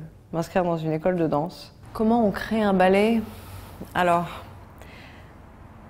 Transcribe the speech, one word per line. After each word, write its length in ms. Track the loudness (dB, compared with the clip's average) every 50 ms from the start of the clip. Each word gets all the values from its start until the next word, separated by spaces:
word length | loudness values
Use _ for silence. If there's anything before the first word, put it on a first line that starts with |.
| -12 -16 -18 -20 -14 -6 -4
m'inscrire 300 | -4 -4 0 0 0 0
dans 140 | 2 0
une 140 | -2 -2 -2
école 240 | -4 0 0 0 0
de 120 | 2 0
danse. 460 | 0 0 0 -2 -4 -8 -14 -20 -20 -20 -20 -20 -12 -4
Comment 340 | 0 2 2 4 4 4
on 40 | 2
crée 300 | 0 -2 -4 -2 0 2
un 120 | 2 2 4
ballet ? 480 | 6 6 6 6 6 4 4 2 0 -2 -4 -10 -16 -16 -16 -16 -16 -16 -16 -16 -16 -16 -6 -2
Alors, 480 | 2 4 4 4 2 0 -4 -8 -14 -16 -18 -18 -20 -20 -20 -20 -20 -20 -20 -20 -20 -20 -20 -20 -20 -20 -20 -20 -20 -20 -20 -20 -20 -20 -20 -20 -20 -20